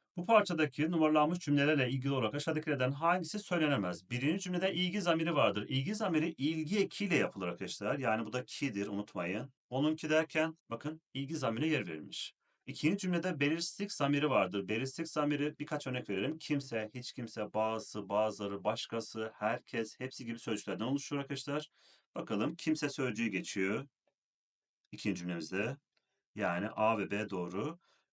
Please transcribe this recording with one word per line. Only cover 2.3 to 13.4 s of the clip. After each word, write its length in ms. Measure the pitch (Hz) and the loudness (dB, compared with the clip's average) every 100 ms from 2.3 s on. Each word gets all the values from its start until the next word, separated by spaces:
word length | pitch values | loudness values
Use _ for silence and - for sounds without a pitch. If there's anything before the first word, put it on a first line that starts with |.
aşağıdakilerden 580 | 143 160 156 151 139 127 | 0 -2 -2 0 0 0
hangisi 460 | 139 165 185 165 208 | 2 2 2 0 -6
söylenemez? 720 | - 175 151 131 90 87 - | -2 2 2 2 0 -4 -4
Birinci 320 | 117 139 190 | 0 2 0
cümlede 320 | 180 180 190 | 0 0 0
ilgi 260 | 180 180 202 | 2 0 2
zamiri 340 | 175 165 165 | 2 2 4
vardır. 320 | 160 107 98 101 | 4 4 2 0
İlgi 260 | 131 139 | 0 0
zamiri 360 | 208 202 156 170 | 0 2 2 2
ilgi 480 | - 143 160 151 208 | 0 0 0 0 2
ekiyle 380 | - - 196 147 | 0 0 2 2
yapılır 320 | 92 98 90 | 2 0 -4
arkadaşlar. 500 | 87 92 - 104 143 | -4 -6 -4 -2 0
Yani 280 | 123 110 107 | 2 0 0
bu 60 | |
da 120 | 127 | -4
ki'dir, 420 | 127 - 139 98 101 | -4 -4 -2 -2 -2
unutmayın. 640 | 101 104 92 87 98 131 _ - | -2 -4 -4 -2 -2 -6 _ -4
Onunki 400 | 127 151 156 156 | 0 2 0 2
derken 480 | 156 160 160 160 160 - | 2 2 0 0 -2 -10
bakın 300 | 113 151 160 _ | -6 -6 -8 _
ilgi 220 | 131 139 160 | -6 -4 -2
zamirine 300 | 117 113 160 | 0 0 2
yer 200 | 143 90 | 0 -2
verilmiş. 480 | 78 76 - - - _ _ - | -8 -8 -10 -10 -14 _ _ -14
İkinci 320 | 131 147 196 | 0 0 2
cümlede 420 | 185 175 180 147 | 0 0 0 2